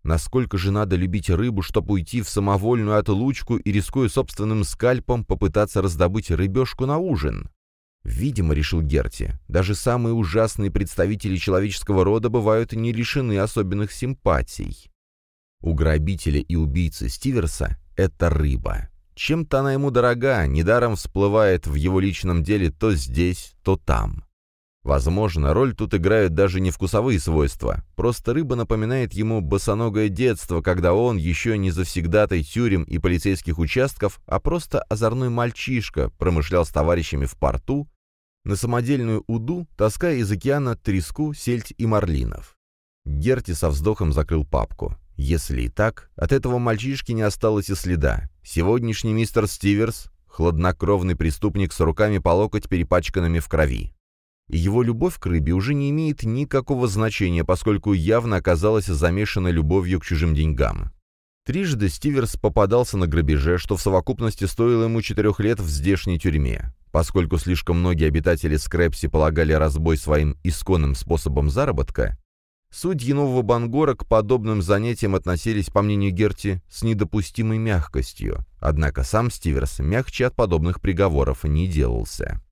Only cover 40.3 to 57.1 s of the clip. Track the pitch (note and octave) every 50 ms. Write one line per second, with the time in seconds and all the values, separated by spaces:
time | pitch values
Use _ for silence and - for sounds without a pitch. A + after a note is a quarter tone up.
40.3 | G#2+ F2+ - C#3 C#3 D3 C#3 B2 A#2 - _ - G2 F#2+ E2 - - - D3+ D3+
41.3 | D3 - - A#2+ A#2+ A#2 A2 - - - A2+ A2 A2 G#2 G2+ E2+ D#2 C2+ A#1+ G#1
42.3 | G1+ - - - _ _ _ _ _ _ _ _ _ _ _ C#2 C#2+ C#2+ D2+ A#2+
43.3 | C3 B2+ - - F2 D2+ - D#2+ D2 C#2+ D2+ G#2+ G#2+ - G2 D#2 C#2+ D2 D2+ -
44.3 | E2 D#2 C#2+ - - C2 G#1+ - - - - G1+ - - _ _ - - C#2 C2+
45.3 | E2 D#2 - - C2+ A#1+ A#1 A#1 - - G#2 A2+ - - - _ _ - - E2
46.3 | C3+ C3+ - B2+ B2 B2 A#2+ A#2+ A2 G#2+ A#2 C3+ C#3 C3 - - A#2 A2+ A2 G#2
47.3 | - - - A2 G#2+ G#2 G2 - G2 - - F2+ F2+ E2 C#2+ C2 G#1+ - - -
48.3 | _ _ _ - - - E2 F#2+ A2+ B2+ A#2 A#2 G#2+ - - A2+ G#2+ A2 A2+ -
49.3 | - A2+ G#2+ G2+ - - - G2+ G2+ G#2 A2 A2+ A2+ - - - _ _ _ _
50.3 | - - D#2+ F2 E2 D2+ F2 F2+ F#2 - - E2+ G2+ F#2+ F2+ F#2 F2 - D#2+ D#2+
51.3 | D2+ - - G#2 D#2 G2+ G2 E2 - - E2+ D#2+ D#2+ - G#2+ G#2 G#2 F2+ - F2
52.3 | E2+ F#2 G#2+ G#2+ - A2 - - F#2+ F2 E2 - F2+ F2+ E2 - - F#2+ F2 E2
53.3 | E2 E2+ - - - D#2 D2+ C2+ B1 G#1 G1+ - - _ _ _ _ _ _ _
54.3 | _ _ _ - - E2 E2 G2 G2+ A#2+ B2 A#2 A#2 A2+ D#3 F3+ - - - G2
55.3 | F2 E2 C#2+ D#2 F2 F#2+ G2 B2+ D3 C#3+ C#3+ C#3+ C#3+ D#3 D#3+ D#3 D3 - - A2
56.3 | A2+ C3 D3 - - C3+ C3 - C#3+ B2 B2+ A2+ F#2+ G#2 A2 A2+